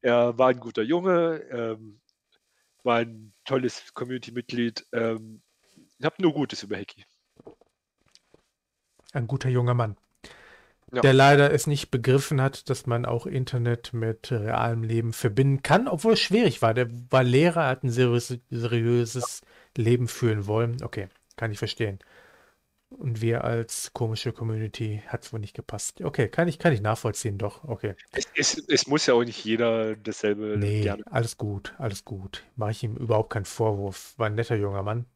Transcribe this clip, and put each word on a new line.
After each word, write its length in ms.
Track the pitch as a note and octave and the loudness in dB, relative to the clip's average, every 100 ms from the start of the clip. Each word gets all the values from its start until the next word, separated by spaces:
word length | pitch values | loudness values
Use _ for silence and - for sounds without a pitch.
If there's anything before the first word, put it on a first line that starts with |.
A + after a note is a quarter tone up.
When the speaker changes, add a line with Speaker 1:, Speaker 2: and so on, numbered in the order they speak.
Speaker 1:
Er 360 | B2 A#2+ A#2+ A#2 | 4 4 4 4
war 120 | B2+ | 4
ein 100 | B2+ | 4
guter 240 | A#2 A2 | -2 -4
Junge, 560 | A2 E3+ F#3 F3 E3 D#3+ - | 0 0 2 2 2 -2 -8
ähm, 480 | B2 A#2 A2 A2 G#2 _ _ _ _ _ _ _ _ | -6 -6 -8 -12 -20 _ _ _ _ _ _ _ _
war 160 | B2 A#2 | 0 2
ein 340 | A#2 A2+ A2 _ - | 0 -8 -20 _ -2
tolles 480 | C3+ B2+ - - | -2 -2 -6 -16
Community-Mitglied. 920 | - B2 B2+ A#2+ A#2+ A#2+ A#2+ A#2 A2+ - | -12 -8 -8 -8 -10 -6 -2 -2 -4 -8
Ähm, 480 | A#2 A2+ A2+ A2 A2 _ _ _ _ _ _ | -4 -2 -4 -8 -20 _ _ _ _ _ _
ich 80 | D3 | -6
hab 140 | - | 0
nur 140 | F#3 | 0
Gutes 300 | D3 C3+ - | 0 -4 -6
über 140 | G#2 G2+ | -8 -8
Hacky. 260 | G2 - _ _ _ _ - - _ _ _ _ _ _ _ _ _ _ _ _ _ _ _ | -10 -18 _ _ _ _ -20 -20 _ _ _ _ _ _ _ _ _ _ _ _ _ _ _
Speaker 2:
Ein 160 | C#3 A#2 | -8 -4
guter 220 | C3 C3 | -2 0
junger 240 | B2 B2 | 2 2
Mann, 240 | A#2+ A2+ G2 _ _ - - - - _ _ - | 2 0 -4 _ _ -20 -20 -20 -20 _ _ -6
Speaker 1:
Ja. 80 | B2+ | 4
Speaker 2:
der 120 | C3+ | 6
leider 380 | C3 C#3 C#3+ C#3+ | 8 10 10 8
es 140 | D3 - | 4 0
nicht 220 | D3 - | -2 -2
begriffen 500 | C3 A#2 C3+ C3+ C#3 | -2 4 2 4 0
hat, 280 | C3+ - - | 0 -2 -6
dass 160 | B2+ - | -6 -2
man 200 | A#2 A#2+ | -2 0
auch 200 | A#2 - | -4 -4
Internet 680 | C3+ B2+ B2+ A#2 A#2+ - | -4 -2 -2 0 -2 -4
mit 400 | A#2 A2+ A2 - | -6 -4 -6 -4
realem 520 | A#2+ G#2 A#2 A#2 A#2 | -4 -2 -2 0 -2
Leben 300 | A2+ A2+ A#2 | -2 0 -2
verbinden 500 | A2+ A#2+ G#2 C3+ C3+ | -2 -2 2 2 2
kann, 240 | - D#3+ C4 | 4 2 2
obwohl 260 | E3+ A3+ | 0 2
es 60 | G#3 | 2
schwierig 420 | - G#3 A3 A#2 | 2 2 2 2
war. 140 | A2+ A2 | 0 2
Der 120 | A#2+ A#2+ B2 | -2 -4 0
war 120 | C3 | 2
Lehrer, 420 | B2+ B2+ E3+ E3 C#3+ | 6 6 6 4 0
hat 180 | C3 | 0
ein 60 | C3 | -2
seriös-, 500 | A#2 B2+ A#2+ - B2 _ | 2 4 4 0 -10 _
seriöses 920 | A#2+ A#2 A#2 A#2 A#2+ A#2 B2 A2+ - _ - _ - | -6 -2 0 2 2 2 -4 -6 -8 _ -20 _ -2
Leben 320 | A2+ A#2+ B2 | 2 2 2
führen 380 | - A#2+ G#2+ G2+ | 0 0 0 0
wollen. 320 | G#2+ A#2 B2 | 0 0 -2
Okay, 260 | A#2+ - G2 _ _ - | -8 -8 -10 _ _ -8
kann 160 | A2+ | -6
ich 60 | G#2 | -4
verstehen. 420 | A2 - A2 F#2+ _ - - _ _ _ _ _ _ | -6 -4 -4 -4 _ -20 -20 _ _ _ _ _ _
Und 320 | - C3+ A2+ | -10 -6 -2
wir 220 | A2+ A#2 | -2 -2
als 500 | - A#2 A#2 - - | -2 -4 -4 -8 -10
komische 380 | - A2+ A2 A2+ | -4 -4 -2 -6
Community 680 | A2 A2+ A2 A2 - A2 G#2+ - | -6 -6 -4 -6 -6 -6 -6 -8
hat's 240 | A#2 - | -12 -8
wohl 80 | A2+ | -10
nicht 160 | G2+ - | -10 -12
gepasst. 460 | - A2 - - | -12 -10 -10 -8
Okay, 260 | - - A2+ | -6 -2 -2
kann 200 | - F3 | 0 -2
ich, 100 | - | 2
kann 160 | F3 | 2
ich 80 | B2 | 2
nachvollziehen, 560 | G#2+ A2+ A2+ G#2 A2+ G2 | 0 0 -2 -4 -6 -4
doch. 260 | G2+ - | -6 -8
Okay. 320 | D3+ A#2 A2 F#2+ - | -10 -8 -6 -8 -10
Speaker 1:
Es, 160 | - - - | -8 -6 -2
es, 220 | C#3+ - - | -2 -2 0
es 200 | C#3+ - | 0 2
muss 180 | D3 - | 0 4
ja 80 | |
auch 100 | A#2+ | 4
nicht 200 | A#2+ A2 G#2+ | 2 -4 -2
jeder 500 | A2 A#2 A2+ A2 A2 | 2 2 2 -2 -4
dasselbe 640 | G#2+ G#2+ G#2+ G#2 G#2+ G#2 | -8 -2 0 0 -2 -2
Speaker 2:
Nee, 240 | G2+ G#2+ | 0 0
Speaker 1:
gerne. 220 | G#2 G2+ G#2+ | 0 -2 -4
Speaker 2:
alles 300 | A#2 A2+ - | -4 -4 -4
gut, 380 | G#2+ G2+ - - | -6 -6 -10 -8
alles 260 | A#2+ G2 | -8 -8
gut. 400 | - G2 G2 - - - | -12 -12 -12 -16 -16 -6
Mach 140 | G#2+ | -6
ich 140 | G#2+ | -4
ihm 120 | A2+ A2+ | -6 -6
überhaupt 320 | A2 A2 A2 | 0 0 0
keinen 140 | A2 G2 | -4 -6
Vorwurf. 680 | - A2+ G2+ G2 F#2+ - - | -2 0 0 -4 -8 -16 -4
War 80 | A2 | -2
ein 80 | G#2+ | -2
netter 200 | A#2 A2+ | -2 0
junger 260 | G2+ G2 | 0 -2
Mann. 240 | G2 A2+ B2 | -4 -4 -6